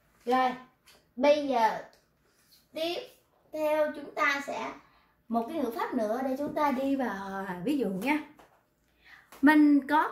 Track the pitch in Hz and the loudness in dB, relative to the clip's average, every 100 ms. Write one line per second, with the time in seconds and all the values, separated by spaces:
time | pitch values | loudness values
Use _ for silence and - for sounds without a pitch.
0 | _ _ 233 254 254 247 - _ _ - | _ _ 0 2 2 -2 -12 _ _ -20
1 | _ - 285 302 285 240 220 180 - _ | _ 2 4 4 2 0 0 0 -10 _
2 | _ _ _ _ _ _ _ 311 330 359 | _ _ _ _ _ _ _ -6 -4 -4
3 | 494 _ _ _ _ 311 302 311 302 302 | -10 _ _ _ _ -4 0 0 0 -4
4 | 285 - 294 277 269 - 262 - _ _ | -10 -2 0 0 -4 -8 -8 -12 _ _
5 | _ _ - 226 233 330 240 - - 254 | _ _ -6 -4 -4 -4 -4 -4 -4 -2
6 | 214 240 269 262 294 311 294 254 269 269 | -2 -2 -4 -4 -4 -2 0 0 -2 -2
7 | 240 196 196 196 196 180 185 294 202 185 | -2 -6 -8 -8 -8 -6 -4 -2 -2 -2
8 | 247 302 - - - _ _ _ _ _ | -2 -2 -4 -18 -20 _ _ _ _ _
9 | - - _ - 277 302 294 285 269 294 | -20 -20 _ 2 6 8 6 6 4 0
10 | 403 | 0